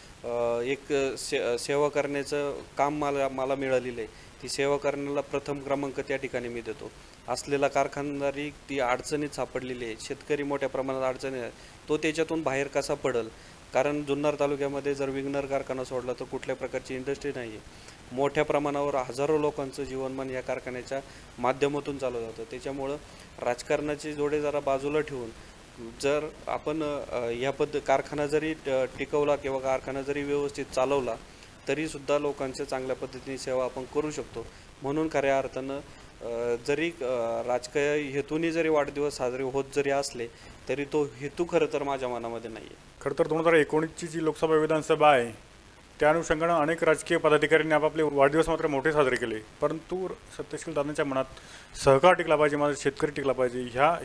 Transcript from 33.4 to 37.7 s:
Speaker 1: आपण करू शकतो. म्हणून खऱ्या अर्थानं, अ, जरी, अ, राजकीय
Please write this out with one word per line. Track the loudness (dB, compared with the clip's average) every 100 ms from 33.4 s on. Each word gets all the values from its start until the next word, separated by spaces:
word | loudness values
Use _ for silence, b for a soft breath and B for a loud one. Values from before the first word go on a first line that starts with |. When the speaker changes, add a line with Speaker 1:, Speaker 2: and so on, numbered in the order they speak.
| -2 0
Speaker 1:
आपण | 0 -4
करू | -4 -2 -2
शकतो. | -4 -8 -10 -12 B B -8
म्हणून | -2 0 0
खऱ्या | 2 4 2
अर्थानं, | 0 -6 -6 -8 -10 B B -12
अ, | -6 -2 0 -2 0
जरी, | 0 0
अ, | -2 -2 0 0 -2 0
राजकीय | -2 0